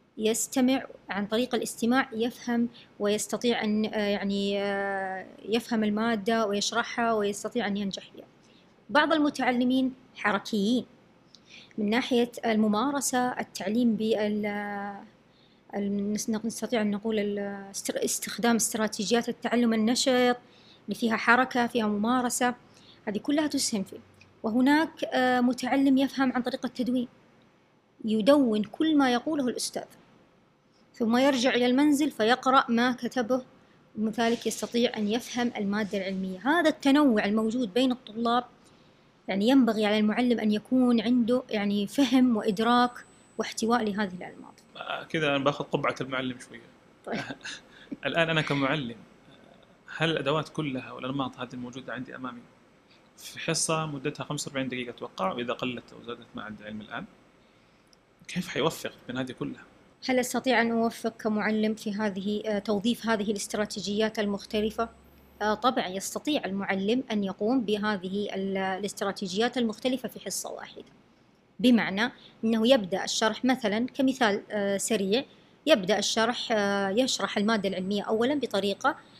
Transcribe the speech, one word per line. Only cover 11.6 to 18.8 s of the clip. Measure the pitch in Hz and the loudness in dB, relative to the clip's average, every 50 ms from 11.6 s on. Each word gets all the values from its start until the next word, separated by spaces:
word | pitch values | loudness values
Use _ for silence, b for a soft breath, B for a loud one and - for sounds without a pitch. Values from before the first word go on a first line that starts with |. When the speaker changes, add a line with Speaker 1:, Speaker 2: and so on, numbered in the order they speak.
| B B B | B B B
Speaker 1:
من | B 208 202 | B -2 0
ناحية | 220 254 254 - 254 240 240 233 - - - | 0 0 0 2 2 2 2 0 -2 -4 -2
الممارسة، | 233 220 214 214 214 208 208 247 285 285 277 - - 254 247 247 247 - - | 0 2 2 4 4 2 2 0 0 -2 -2 -2 0 0 0 0 0 -2 -4
التعليم | 220 - - - 180 190 214 247 254 233 214 | -8 -8 -8 -8 -4 -2 0 2 2 2 2
بال-، | 196 220 220 220 202 214 208 214 208 208 208 208 208 208 208 202 202 202 202 202 202 220 - _ _ _ b b b b b b b b b - | 0 0 -2 0 0 0 0 -2 -2 -2 -4 -4 -4 -6 -6 -6 -6 -8 -8 -10 -12 -16 -20 _ _ _ b b b b b b b b b -6
ال-، | 208 202 202 202 202 196 208 214 | -4 -2 -2 -2 -2 -2 -2 -2
نس-، | 208 - - | -4 -2 -2
نستطيع | 214 214 233 226 - - 226 214 254 220 | -4 -4 -4 -6 -6 -6 -4 -2 0 0
أن | 214 208 | 0 0
نقول | 202 202 - 226 220 208 | -2 -2 -2 -2 -2 0
ال-، | 202 208 202 202 202 202 202 196 196 196 | -2 -2 -2 -4 -6 -6 -8 -10 -12 -12
استر-، | 196 - - - - - - | -12 -8 -6 -6 -4 -2 -2
استخدام | - - - - - - - 202 240 233 | -2 -2 -4 -6 -8 -4 0 2 2 2
استراتيجيات | 214 208 - - 220 | 2 2 0 -2 -2